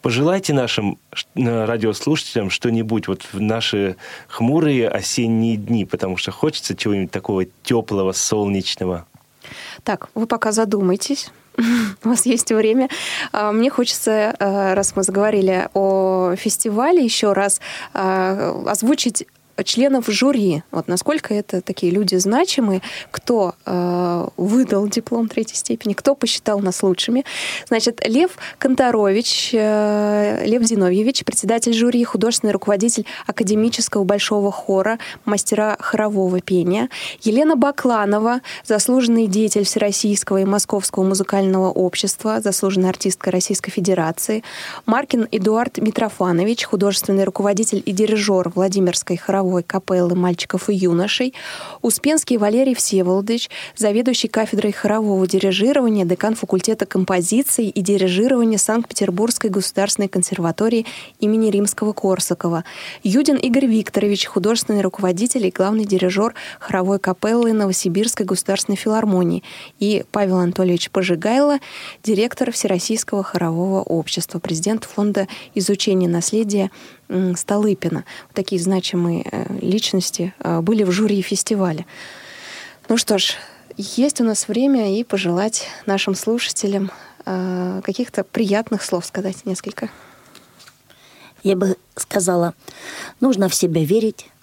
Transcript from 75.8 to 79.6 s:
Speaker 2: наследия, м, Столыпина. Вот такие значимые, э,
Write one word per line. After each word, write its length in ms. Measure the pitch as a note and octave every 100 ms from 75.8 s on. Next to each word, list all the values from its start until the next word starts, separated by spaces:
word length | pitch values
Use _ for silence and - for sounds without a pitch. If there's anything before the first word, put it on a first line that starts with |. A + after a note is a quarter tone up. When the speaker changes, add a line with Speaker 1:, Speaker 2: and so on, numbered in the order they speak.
| - F#3 F3+
Speaker 2:
наследия, 600 | E3+ F3 G#3+ G#3+ G3+ F#3+ - - - _
м, 260 | F#3 F#3 F3+
Столыпина. 680 | - G#3 G#3+ F#3+ E3+ D#3+ - - -
Вот 60 |
такие 280 | - F#3+ F#3+
значимые, 640 | F3 F#3+ - F3+ F3 E3+ -
э, 140 | - - G3